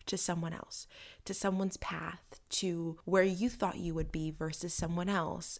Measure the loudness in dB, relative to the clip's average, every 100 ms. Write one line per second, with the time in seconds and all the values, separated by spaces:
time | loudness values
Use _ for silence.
0 | -4 2 2 2 -2 -6 -10 -10 -12 -16
1 | -20 -14 -4 0 2 2 0 -2 -4 -4
2 | -6 -10 -14 -20 -4 0 0 0 -2 -4
3 | 4 6 6 4 0 2 -2 0 -2 -2
4 | 0 -2 -2 -2 -4 -2 -2 0 0 0
5 | 2 2 0 0 0 -2